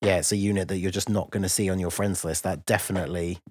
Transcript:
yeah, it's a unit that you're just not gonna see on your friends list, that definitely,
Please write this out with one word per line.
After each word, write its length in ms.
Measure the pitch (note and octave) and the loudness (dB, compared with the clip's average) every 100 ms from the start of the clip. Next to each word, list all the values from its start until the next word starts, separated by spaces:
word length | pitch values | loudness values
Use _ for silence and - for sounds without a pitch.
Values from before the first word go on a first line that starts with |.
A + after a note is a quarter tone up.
yeah, 140 | G#2 F#2 | 2 2
it's 120 | - | 2
a 60 | G#2 | 2
unit 320 | G2+ G2+ F#2 | 2 2 0
that 100 | F#2+ | -2
you're 120 | F#2 | -2
just 160 | G2 G#2 | -2 0
not 220 | G#2 - | -2 -2
gonna 180 | - F#2+ | -2 0
see 200 | - G2 | 2 2
on 100 | F#2 | 0
your 100 | F2 | 0
friends 340 | - G2+ F#2 | 0 -2 -2
list, 200 | E2+ D#2+ | -2 -2
that 220 | F#2+ D#2+ - | -2 -4 0
definitely, 720 | G#2 - F#2+ E2+ F2 E2+ F2 - | 0 0 -2 -2 -2 -4 -4 -10